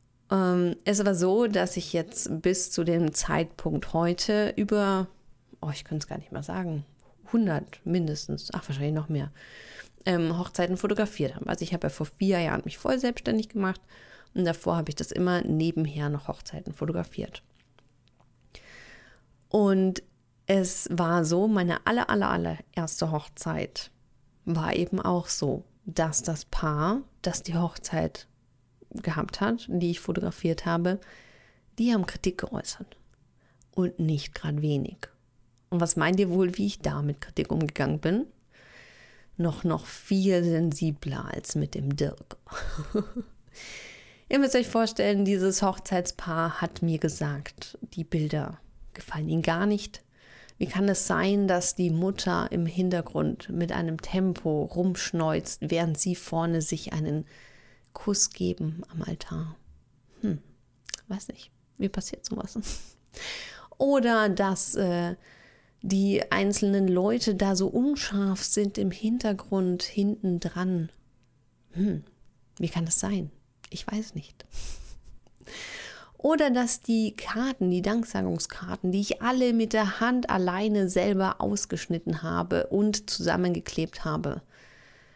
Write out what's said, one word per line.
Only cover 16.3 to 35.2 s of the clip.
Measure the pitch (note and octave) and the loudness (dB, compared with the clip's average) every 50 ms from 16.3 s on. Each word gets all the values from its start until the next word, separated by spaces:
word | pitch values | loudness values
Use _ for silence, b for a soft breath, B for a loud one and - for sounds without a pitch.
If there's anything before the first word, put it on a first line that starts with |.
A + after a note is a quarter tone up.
| D3 - - - E3 D3+ - - | -10 -10 -12 -14 -12 -12 -10 -12
fotografiert. | D#3 - - D#3 E3+ F3 - - - - - - - - - _ _ _ _ _ _ - _ _ _ _ _ _ _ _ _ _ _ _ _ B B B B B B B B B B B B B B B B B _ _ _ _ | -8 -4 -4 -4 -2 -4 -6 -6 -8 -8 -8 -8 -10 -16 -20 _ _ _ _ _ _ -20 _ _ _ _ _ _ _ _ _ _ _ _ _ B B B B B B B B B B B B B B B B B _ _ _ _
Und | - G#3+ G#3 G3 G3 F#3+ F#3+ F#3+ F#3 - - - _ _ _ _ _ _ _ | 2 4 6 6 6 6 4 2 2 -2 -8 -14 _ _ _ _ _ _ _
es | - G3 G3 F#3 F3 - - - - | 2 2 4 6 6 6 6 4 2
war | F3 E3+ F3 E3 E3+ F3 E3 | 0 0 2 4 4 4 4
so, | D#3 E3+ F3 G3+ A3 | 4 4 4 4 4
meine | G#3+ F#3+ F3 F3 E3+ - - | 4 4 2 2 0 0 0
aller, | - A#3 A#3+ - - | 2 2 2 2 2
aller, | G#3+ G#3 G3 - | 2 2 2 2
allererste | - E3+ E3+ E3 D#3+ - - _ _ F3+ E3 D#3+ - - E3 D#3+ | 2 0 0 -2 -4 -6 -10 _ _ -4 -4 -4 -2 -2 -2 -2
Hochzeit | D#3 D3+ - - - - - E3 D#3 D#3 - - - - - - - _ _ _ _ _ _ _ _ _ _ | -2 -2 -4 -6 -8 -6 -4 -4 -4 -4 -4 -6 -8 -12 -14 -14 -18 _ _ _ _ _ _ _ _ _ _
war | - E3 E3 D#3 F3 - | -2 -2 0 0 0 0
eben | - F3 - - F#3 | 0 0 0 0 0
auch | - F#3 F3+ F3 E3 - | 0 2 0 0 0 -2
so, | - - D#3 C#3 - D3 - - _ _ _ | -4 -2 -2 -2 -2 -4 -6 -12 _ _ _
dass | G3 E3 - D#3+ D#3+ D3+ - | -4 0 0 0 2 0 -2
das | - E3+ D#3+ D3+ - | -2 -2 -4 -6 -6
Paar, | - - - - D#3 D3+ D3 D#3 F3+ G#3+ C#4 C4+ - _ _ | -4 -2 0 0 0 0 2 2 2 0 -2 -4 -8 _ _
das | - F3+ F3 - | -4 -4 -4 -4
die | - - E3 | -4 -2 0
Hochzeit | E3 F3 E3 - - - - E3+ D#3+ D#3+ D#3+ - - - - _ _ _ _ _ _ _ _ _ _ - - - - | 0 0 0 -2 -6 -8 -4 -2 -2 -2 -2 -4 -10 -16 -20 _ _ _ _ _ _ _ _ _ _ -20 -14 -12 -6
gehabt | - E3+ D#3 D#3 - - - - | -4 -2 -2 -2 -4 -4 -4 -2
hat, | G3 A3 A3+ A#3 - - | 0 0 0 -2 -4 -4
die | - F3 F3 E3+ | -2 0 0 0
ich | F3 - | -2 -2
fotografiert | - - E3+ F3+ - F3 - - - E3 E3 - - | -4 -4 -4 -2 -4 -4 -4 -2 -2 -2 -2 0 0
habe, | E3+ E3+ E3+ E3+ F3+ F#3+ G3+ B B B B B B B B B B B B B B _ - | 0 0 2 2 0 0 -2 B B B B B B B B B B B B B B _ 0
die | A3+ A#3+ | 2 2
haben | A#3 G#3 F3 | 2 2 0
Kritik | - - - - F#3 F3+ - | -2 -6 -4 -2 -2 -2 -2
geäußert. | - - - - - - - - - - - - - - _ _ _ _ b b b b b b b _ _ | -6 -6 -6 -6 -6 -8 -10 -10 -14 -16 -18 -20 -20 -20 _ _ _ _ b b b b b b b _ _
Und | F#3+ F3+ F3 - - | -2 0 0 0 0
nicht | E3 D#3 D#3 D3 - - - | 0 0 0 0 -2 -6 -10
grad | - - D3+ D3 D3 | -8 -6 -4 -2 0
wenig. | D3+ D3+ D3 C#3 - - - - - - _ _ | 0 0 0 0 -2 -4 -8 -12 -16 -18 _ _